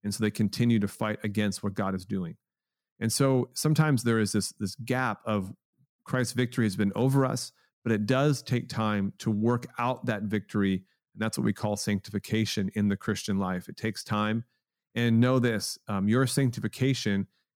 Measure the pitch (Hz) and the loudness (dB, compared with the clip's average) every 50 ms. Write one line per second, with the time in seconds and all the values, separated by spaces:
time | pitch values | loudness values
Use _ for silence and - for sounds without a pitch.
0 | - 104 101 - 107 104 - - 110 101 - - 123 120 117 110 101 98 - - | -4 -6 -4 0 -2 -2 0 0 0 0 2 2 2 4 4 4 2 0 -2 -4
1 | 113 107 107 - - 104 98 107 107 101 95 - - 101 95 107 101 98 95 92 | -4 -4 -2 -4 -6 -4 -2 0 0 0 -2 -2 -6 -4 -2 -2 -2 -2 -2 -4
2 | 92 - 101 95 90 82 - _ _ _ _ _ _ _ _ _ _ _ _ _ | -6 -6 -6 -4 -4 -6 -10 _ _ _ _ _ _ _ _ _ _ _ _ _
3 | - 117 - - 139 135 135 127 123 - _ - - 156 156 151 160 156 143 117 | -2 -2 0 2 2 4 4 2 0 -2 _ -2 0 2 4 4 4 4 4 2
4 | 117 117 113 110 107 101 - 107 98 - - _ 107 92 - - 117 - 127 127 | 2 2 2 2 2 2 0 -2 -2 -2 -6 _ -6 -6 -6 -10 -6 -4 -2 0
5 | 131 117 104 - _ 113 107 101 95 95 - _ _ _ _ _ _ _ _ _ | 0 -2 -4 -4 _ -2 -2 -2 -2 -6 -12 _ _ _ _ _ _ _ _ _
6 | _ - - 127 123 - - 120 127 120 - - 113 107 92 101 104 101 - - | _ -4 -2 0 0 0 0 -2 -2 0 0 0 0 2 2 2 0 0 2 2
7 | 123 135 135 139 135 127 - 123 - - _ _ _ _ _ _ _ 117 113 104 | 2 4 4 4 2 2 0 -4 -6 -10 _ _ _ _ _ _ _ 0 0 0
8 | 107 104 131 131 143 151 143 131 - - 123 120 120 - - 113 110 107 104 101 | 2 2 2 4 4 2 2 0 -2 -2 -2 -2 -2 -4 -4 -2 0 0 0 0
9 | 98 98 - - - 117 107 101 110 117 120 120 120 - - - 120 123 127 - | -2 -2 -6 -4 -4 -2 0 2 2 2 2 0 -2 -8 -6 -4 -2 -2 -2 -2
10 | - 120 107 101 107 101 107 104 98 - - 107 98 95 95 92 - _ _ _ | -4 -4 -4 -4 -4 -2 -2 -4 -4 -2 0 2 2 2 2 0 -4 _ _ _
11 | _ _ _ 107 110 113 - - 123 113 104 - - 107 104 98 - - 104 98 | _ _ _ -4 -4 -4 -2 0 0 -2 -2 0 -2 -4 -4 -2 -2 -2 -2 -2
12 | - - - 101 - - - 110 110 - - - 98 92 - 107 104 101 98 - | -4 -6 -8 -6 -4 -2 0 0 0 0 0 -2 -2 -2 0 0 2 2 0 0
13 | - - 104 - - - 98 98 98 92 92 90 - - - - - 113 107 - | -2 -4 -4 -4 -2 -2 -2 0 0 -2 -2 -4 -6 -10 -12 -6 -6 -6 -6 -6
14 | - - 110 104 107 107 110 117 117 _ _ _ _ _ _ _ _ _ _ 113 | -6 -2 0 0 0 0 -2 -2 -4 _ _ _ _ _ _ _ _ _ _ 0
15 | 120 120 113 113 120 127 131 127 117 120 113 104 - - - - _ - 104 98 | 2 4 6 6 6 6 4 4 2 2 0 0 -4 -6 -10 -10 _ -4 -2 0
16 | 98 104 110 127 135 120 - 143 139 123 117 - 113 120 - - 127 135 131 - | 2 2 4 4 2 2 2 2 0 0 0 -2 -6 -6 -4 0 0 0 0 0
17 | - 107 101 98 95 _ _ _ _ _ _ | 0 0 0 0 -2 _ _ _ _ _ _